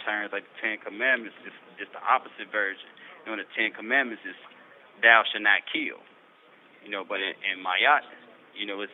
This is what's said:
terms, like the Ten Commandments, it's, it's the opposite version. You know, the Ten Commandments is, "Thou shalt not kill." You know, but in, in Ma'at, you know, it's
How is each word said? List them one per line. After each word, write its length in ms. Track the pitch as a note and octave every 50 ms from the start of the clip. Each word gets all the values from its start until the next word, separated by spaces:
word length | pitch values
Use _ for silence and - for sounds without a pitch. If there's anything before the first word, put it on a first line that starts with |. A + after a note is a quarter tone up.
| -
terms, 320 | A2 G#2+ G#2 G#2 G2+ G2+
like 80 | G2+ -
the 120 | - - -
Ten 160 | - A2 G#2+ G2+ -
Commandments, 480 | G2+ G2+ G#2+ B2 C3 B2+ A#2+ A2+ F#2+ - - - G2
it's, 80 | - - - - - G2+
it's 120 | G2+ - -
the 60 | - -
opposite 480 | G#2 B2+ C3 - A#2 - - G#2 G2
version. 320 | - G#2+ G2+ G2 F#2+ - - - - - - - - - -
You 80 | A2
know, 80 | A2 G2+
the 80 | F#2 - -
Ten 160 | B2 A2 G#2+
Commandments 480 | F#2+ - G#2+ A2+ C3 C#3 C3 A#2+ G#2+ G2+ - F#2+
is, 80 | F2+ - - - - - - - - - - - - G2+
"Thou 240 | A2 A2+ A#2 A2 G#2
shalt 240 | - - G#2+ G#2+ G#2
not 160 | G2 F2+ - -
kill." 240 | - D#3 C#3+ E2 - - - - - - - - _ _ - - - - - - - - -
You 80 | G#2
know, 160 | G#2 G2 F2+ -
but 160 | G#2 F#2+ G2
in, 80 | F#2 - - F#2+
in 180 | G2+ F#2 F#2 F#2
Ma'at, 400 | F#2 F2+ F#2+ A2+ C3+ D3 C3 - - - - - - - - - -
you 160 | - G2 G#2 G2+
know, 160 | G2 G2 G#2
it's 80 | G2